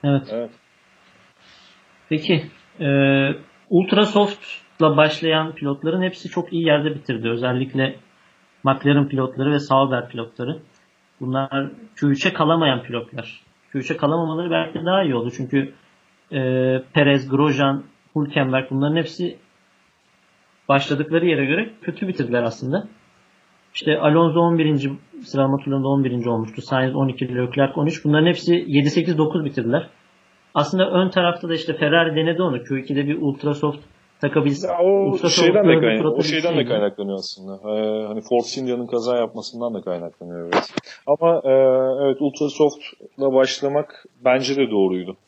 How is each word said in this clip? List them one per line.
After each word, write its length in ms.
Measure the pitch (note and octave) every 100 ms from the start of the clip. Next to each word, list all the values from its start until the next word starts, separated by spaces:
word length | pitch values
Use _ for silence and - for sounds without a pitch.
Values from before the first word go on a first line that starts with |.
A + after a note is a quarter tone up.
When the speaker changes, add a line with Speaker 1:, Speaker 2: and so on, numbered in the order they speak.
Speaker 1:
Evet. 180 | C#3+ C#3 C3+
Speaker 2:
Evet. 180 | A2+ A#2 _ _ _ _ _ _ _ _ _ _ - - _ _ _ _
Speaker 1:
Peki, 340 | D#3 - E3 - - _ -
e, 80 | D3 C#3 C#3 C#3 C#3 D3 - _ _
Ultrasoft'la 1300 | F3+ F#3 F#3+ G#3 G#3 G3+ - - - _ _ D#3 D3
başlayan 580 | D3+ D3+ D#3+ D#3 D#3
pilotların 480 | D3+ C#3+ C#3 D#3+ F#3
hepsi 260 | F#3 F#3 E3
çok 240 | - F3
iyi 140 | E3+ D#3+
yerde 280 | D3 D3+
bitirdi. 340 | D3 - A#2 A#2
Özellikle 680 | A#2 B2+ B2 C3+ C3+ C3+ - _ _ _ _ _ _
McLaren 440 | C#3 C3+ C#3+ C#3+ C#3+
pilotları 440 | C3+ C3 C3+ C3+
ve 60 | D3
Sauber 500 | D3 C3+ C3+ B2+ A#2+
pilotları. 500 | B2 A2+ - B2 D#3+ - _ _ _ _ _
Bunlar 500 | B2+ C3 C3+ C#3 C#3 - - -
Q 100 | C#3+
üçe 240 | C#3 F#3+
kalamayan 500 | F3+ D3+ E3 D#3 B2+
pilotlar. 580 | - A#2+ - - - - _ _ _
Q 60 | C#3
üçe 180 | B2+ D#3+
kalamamaları 540 | E3+ E3 E3 D#3+ E3+
belki 340 | E3 D#3+ D#3+ E3
daha 160 | F#3+
iyi 120 | F3
oldu. 160 | B2 A#2+ -
Çünkü, 360 | C3 C#3 C3+ - _ _ _ _ _
e, 60 | C#3+ C3 B2+ B2+ C3 C3
Perez, 340 | D#3+ C#3+ C#3 C3
Grosjean, 560 | C#3 D3+ C3+ C#3 C#3 - _ _ D#3
Hülkenberg 540 | C#3+ D3 C3 C3 C3
bunların 260 | C3+ C#3+ D#3+
hepsi 400 | D#3+ - F3 - _ _ _ _ _ _ _ _ _ _ _ _ -
başladıkları 580 | C#3 - C#3+ D3+ D#3+ F3
yere 180 | D3
göre 260 | C3+ E3 A3 -
kötü 260 | - - F#3+
bitirdiler 340 | F3+ A#2+ A#2+
aslında. 460 | A#2 A2 B2+ D#3 - - _ _ _ _ _ _ _
İşte 240 | - - D3+
Alonso 420 | D3+ D#3 E3 D#3+
on 180 | E3+ E3+
birinci 340 | D#3 C#3+ C3+ C#3 _ -
sıralama 320 | B3 C3+ C3+ C#3
turlarında 240 | C#3 C#3 C3+
on 160 | C#3
birinci 240 | C3 B2 A#2
olmuştu. 340 | A#2 A2 -
Sainz 320 | - C3 C3 C#3
on 120 | C3+
iki, 200 | B2+ B2+ B2
Leclerc 360 | B2 C3+ C3+ E3
on 100 | D3
üç. 180 | D3+
Bunların 220 | D3 D3+ E3
hepsi 380 | F3 - E3+ -
yedi, 220 | C#3 C#3+
sekiz, 280 | D#3+ E3 D#3
dokuz 260 | D#3 F3
bitirdiler. 440 | D3 C3+ A#2 C#3+ E3 _ _ _ _ _ _
Aslında 360 | D#3 D3 F#3+ F#3
ön 180 | F3+ F#3
tarafta 380 | F#3 F3 F3 E3+
da 60 |
işte 200 | D#3+ D#3+ D#3
Ferrari 400 | D3+ E3 E3 D#3
denedi 260 | D#3+ E3
onu. 220 | F3+ B2
Q 140 | A#2 C3+
ikide 260 | B2+ C#3 C#3+
bir 120 | D#3
Ultrasoft 560 | D3+ C#3 D3 D3 D3 D3 - _ _ _
takabilse, 480 | C#3+ D#3 C#3+ C#3+ F#3+
Speaker 2:
Ya 100 | F3
o 300 | F3+ G3 G3
Speaker 1:
Ultrasoft 360 | F#3+ E3+ E3 F3+
Speaker 2:
şeyden 180 | G3
de 40 | F3+
Speaker 1:
ön 120 | D#3+
Speaker 2:
kayna-, 180 | B2 A2
o 40 |
Speaker 1:
turatabilseydi. 400 | D#3 C3+ D3 D#3+
Speaker 2:
şeyden 160 | E3+ D#3
de 60 |
kaynaklanıyor 540 | A#2+ A2 G#2 G2+ G2+ G2
aslında. 340 | F#2 - F#2+
Ee, 520 | F#2+ G#2+ G#2+ G#2+ G#2+ G#2+
hani 140 | G#2+ -
Force 320 | B2 A#2 -
India'nın 260 | B2+ B2 A#2+
kaza 300 | A#2+ A#2 B2
yapmasından 580 | A2 A2+ G2+ A#2 A#2+
da 60 | G#2
kaynaklanıyor 680 | F#2 F2 E2+ _ F2 E2+ E2+
biraz. 220 | F2 - - - - -
Ama, 360 | D3 E3+ E3+
e, 60 | C3+ C3 C3 C3 C3 C3 C#3
evet, 100 | C3
Ultrasoft'la 1120 | C#3+ C3 D3 - D3 D3 - - - - C#3
başlamak 720 | C3 C3 - C#3 D3 - - - _
bence 320 | B2+ C3 C3+ C#3
de 140 | B2+
doğruydu. 460 | G#2+ F#2+ F#2 F2+ -